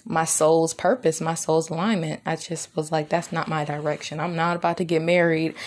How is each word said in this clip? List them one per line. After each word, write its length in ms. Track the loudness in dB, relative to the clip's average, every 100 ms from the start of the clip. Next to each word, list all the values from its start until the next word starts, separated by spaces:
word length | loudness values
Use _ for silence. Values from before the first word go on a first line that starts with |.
| -4
my 180 | -2
soul's 480 | 0 4 4 4 2
purpose, 480 | 0 0 2 0 0
my 140 | -2
soul's 340 | -4 0 0 0
alignment. 540 | -2 0 0 -2 -4
I 120 | -4 -6
just 380 | -6 -8 -6
was 160 | -6 -2
like, 200 | -2 0
"That's 200 | -2 -2
not 180 | -4 -2
my 180 | -2 -4
direction. 540 | -4 -4 -4 -6 -6
I'm 140 | -4
not 220 | 0 0 0
about 220 | 0 0
to 60 |
get 180 | 0 0
married 520 | 4 4 4 4 0 -4